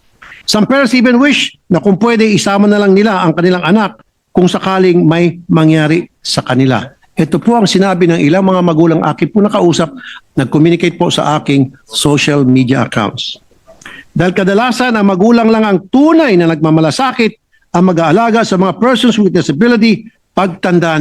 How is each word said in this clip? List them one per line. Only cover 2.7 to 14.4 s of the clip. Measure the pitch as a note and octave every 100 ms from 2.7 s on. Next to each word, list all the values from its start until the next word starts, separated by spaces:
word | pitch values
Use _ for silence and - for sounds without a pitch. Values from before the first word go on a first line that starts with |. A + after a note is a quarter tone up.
na | G3+
lang | G3+ G3
nila | G#3+ F#3+
ang | F3+ F3
kanilang | F3 F3+ D#3+
anak | G#3+ G3+ - _ _ _
kung | - F3+
sakaling | F#3 F#3+ F#3+ F#3 F3
may | E3 E3 F3 F3 -
mangyari | E3+ D#3+ D#3+ D3+ E3 - _
sa | - -
kanila. | - B2+ C3+ A2+ - - _ -
Ito | D#3+ F3
po | - A#3
ang | F#3+
sinabi | F3+ G3 F3 F3
ng | E3+
ilang | D3 F#3 F#3+
mga | F#3
magulang | F3+ D#3 E3+ D#3+
akin | D3+ - D3+
po | G#3+
nakausap, | G#3 G#3 F3 D#3+ D#3+ - - - - -
nag-communicate | B2 D#3 E3 E3+ F3 E3+
po | F3
sa | D3 D3 D3+
aking | D3+ C#3 C3+ -
social | _ - D3 C#3+ D3+ C#3+ B2+
media | C3 B2 C3+ A2
accounts. | - G#2 - - - _ _ _ - - - - D#3
Dahil | F3+
kadalasan | F#3